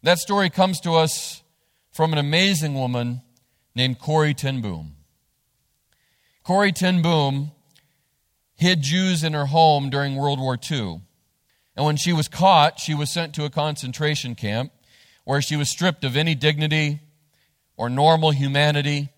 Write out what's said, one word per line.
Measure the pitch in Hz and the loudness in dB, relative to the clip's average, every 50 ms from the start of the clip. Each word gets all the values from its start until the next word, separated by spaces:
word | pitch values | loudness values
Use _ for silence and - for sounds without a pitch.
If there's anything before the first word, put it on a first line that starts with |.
| - | 2
That | 151 180 170 | 2 2 2
story | - - 202 202 196 180 | 0 -2 0 2 2 0
comes | - - 185 190 180 151 | 2 2 2 2 0 -4
to | - 175 165 | -2 0 2
us | 160 160 160 - - - - - - _ _ _ _ _ _ _ _ _ _ _ | 2 2 2 0 -6 -10 -12 -14 -16 _ _ _ _ _ _ _ _ _ _ _
from | - 160 160 | -2 0 0
an | 160 147 | 0 0
amazing | 143 143 151 170 190 196 196 156 156 151 143 | 0 0 2 2 2 2 2 0 -2 -2 -2
woman | 135 131 123 123 123 120 120 123 127 - _ _ _ _ _ _ _ _ _ _ | -2 -2 -2 -2 -2 -2 -4 -6 -8 -10 _ _ _ _ _ _ _ _ _ _
named | 123 127 131 127 | -2 -2 -2 -2
Corrie | - - 151 156 156 151 151 143 | -4 -4 0 2 2 2 2 0
ten | - - 135 135 127 | -2 -4 -4 -4 -4
Boom. | 113 104 90 80 76 76 73 73 _ _ _ _ _ _ _ _ _ _ _ _ _ _ _ _ _ _ _ _ _ _ _ _ _ _ _ _ _ | -6 -6 -6 -8 -10 -14 -18 _ _ _ _ _ _ _ _ _ _ _ _ _ _ _ _ _ _ _ _ _ _ _ _ _ _ _ _ _ _
Corrie | - 180 196 202 196 180 | 0 2 2 2 2 2
ten | - 175 180 185 175 | 0 0 2 2 2
Boom | 160 170 165 156 143 139 135 139 143 151 - _ _ _ _ _ _ _ _ _ _ _ _ _ _ _ _ _ _ _ _ | 2 2 2 2 2 0 0 -2 -6 -6 -10 _ _ _ _ _ _ _ _ _ _ _ _ _ _ _ _ _ _ _ _
hid | _ 165 175 185 165 | _ 2 2 2 2
Jews | 139 135 160 185 190 190 180 160 156 | 0 0 0 0 2 0 0 0 -2
in | 160 | -2
her | 151 151 143 | -2 -2 -2
home | 135 143 165 160 156 151 143 139 139 | 0 4 4 6 6 4 2 0 -2
during | 131 139 143 139 135 | -2 -2 -2 -2 -2
World | 135 139 143 139 131 | -2 -2 -2 -2 -2
War | 131 131 127 | -2 -4 -4
Two. | 117 - - 156 135 110 92 82 85 98 _ _ _ _ _ _ _ _ _ _ _ _ _ _ | -4 -4 -4 -4 -4 -4 -6 -8 -10 -14 _ _ _ _ _ _ _ _ _ _ _ _ _ _
And | - 143 | -4 -2
when | 151 151 | -2 -2
she | 143 - 170 175 | 0 0 0 0
was | 156 151 | 0 -2
caught, | - - - 175 190 190 160 147 160 - - | -4 -2 2 4 6 6 6 6 4 2 -2
she | - - 156 | -6 -6 -4
was | 147 151 139 | -4 -4 -4
sent | - 175 165 156 151 | -4 -4 -6 -4 -6
to | 160 151 | -6 -6
a | 147 | -4
concentration | - 160 147 156 147 - - 127 123 - 151 147 151 147 - 123 117 | -4 -4 -4 -4 -4 -6 -10 -10 -6 -4 -2 -2 -2 -2 -6 -8 -10
camp | - - 104 104 113 127 - _ _ _ _ _ _ _ _ _ _ _ | -6 -6 -4 -4 -4 -4 -6 _ _ _ _ _ _ _ _ _ _ _
where | - 135 143 | -4 -2 -2
she | 139 - 156 | -2 -2 -2
was | 147 147 - | -2 -2 -4
stripped | - - 175 185 160 - - | -2 0 0 0 0 0 -6
of | 135 120 | -4 -2
any | 143 156 165 160 | 0 0 0 -2
dignity | 127 127 151 156 147 156 156 156 156 151 147 147 147 _ _ _ _ _ _ _ _ _ _ _ _ _ _ _ | 0 0 0 0 0 -2 0 0 0 0 -2 -4 -6 _ _ _ _ _ _ _ _ _ _ _ _ _ _ _
or | - 113 120 | -6 -6 -4
normal | 123 135 147 156 165 160 156 156 | 0 2 4 4 4 4 4 2
humanity. | 147 135 139 139 139 143 147 151 147 147 143 143 147 143 147 143 _ | 2 2 0 0 2 2 2 2 2 0 -2 -2 -2 -4 -4 -8 _